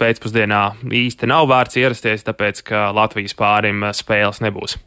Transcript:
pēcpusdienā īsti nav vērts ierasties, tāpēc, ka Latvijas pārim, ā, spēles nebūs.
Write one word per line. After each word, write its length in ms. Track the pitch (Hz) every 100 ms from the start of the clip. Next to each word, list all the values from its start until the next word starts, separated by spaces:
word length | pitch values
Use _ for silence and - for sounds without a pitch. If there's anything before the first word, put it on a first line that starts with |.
pēcpusdienā 640 | 117 113 107 113 104 104 101 107 127
īsti 400 | 120 123 - 117
nav 160 | 156 147
vērts 320 | 127 120 127
ierasties, 480 | 127 117 113 107 113
tāpēc, 380 | 107 104 - -
ka 220 | 107 104
Latvijas 480 | 104 107 107 101 -
pārim, 480 | 104 104 107 101 104
ā, 80 |
spēles 480 | 101 - 104 104 104
nebūs. 380 | 110 104 - -